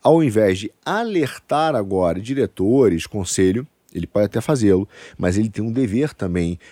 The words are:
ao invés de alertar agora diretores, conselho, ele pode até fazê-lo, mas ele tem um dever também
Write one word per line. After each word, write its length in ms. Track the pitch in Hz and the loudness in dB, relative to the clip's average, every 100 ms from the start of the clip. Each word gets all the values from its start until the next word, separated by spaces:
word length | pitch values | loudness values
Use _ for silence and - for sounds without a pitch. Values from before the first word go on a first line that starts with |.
ao 200 | - 165 | 4 4
invés 360 | 151 107 104 95 | 4 2 2 0
de 120 | 107 - 143 | -4 -10 -6
alertar 880 | 202 233 190 135 - _ 143 160 | -4 -2 -2 -2 -6 _ -2 0
agora 480 | 131 98 95 87 85 | -2 -2 0 0 -2
diretores, 840 | 110 135 107 - 95 131 117 82 - | -6 -4 -4 -2 0 4 4 2 -4
conselho, 600 | 107 90 - 95 113 147 _ _ | -6 -4 0 2 2 -6 _ _
ele 140 | 87 82 | -10 -4
pode 220 | 101 104 | -2 0
até 120 | 117 | -2
fazê-lo, 480 | - 147 107 92 101 - - - | -2 2 4 2 0 -12 -20 -4
mas 180 | 90 95 | -2 0
ele 140 | 110 | -2
tem 160 | 101 113 | -4 -4
um 60 | |
dever 420 | 117 123 110 147 | -2 -2 -2 -4
também 460 | - 95 87 85 87 - | -4 -4 -2 -4 -6 -14